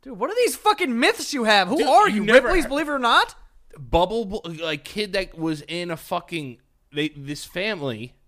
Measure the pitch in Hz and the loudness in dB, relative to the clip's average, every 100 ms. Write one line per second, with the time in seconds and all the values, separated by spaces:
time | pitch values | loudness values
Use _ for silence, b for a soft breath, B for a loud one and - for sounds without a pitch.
0 | - 214 254 453 466 247 415 415 349 233 | -16 -6 -4 0 0 0 0 0 0 2
1 | 311 480 277 285 220 208 185 285 415 320 | 2 0 -4 -2 4 4 4 0 4 6
2 | 415 208 196 247 247 370 240 277 302 285 | 6 2 6 6 6 0 0 -2 -2 -2
3 | 247 285 466 - - _ _ - 127 165 | 2 4 2 -4 -20 _ _ -20 -2 2
4 | 180 226 208 208 170 160 165 147 - 208 | 2 0 -4 -8 -10 -8 -6 -6 -8 -6
5 | 214 190 185 160 160 151 147 170 175 165 | -4 -4 -6 -6 -6 -6 -8 -8 -8 -10
6 | - 175 - 170 139 117 _ _ _ 147 | -6 -8 -6 -10 -10 -16 _ _ _ -6
7 | 151 147 139 147 - 175 202 196 139 110 | -6 -6 -12 -12 -10 -8 -6 -4 -6 -8
8 | 123 _ | -12 _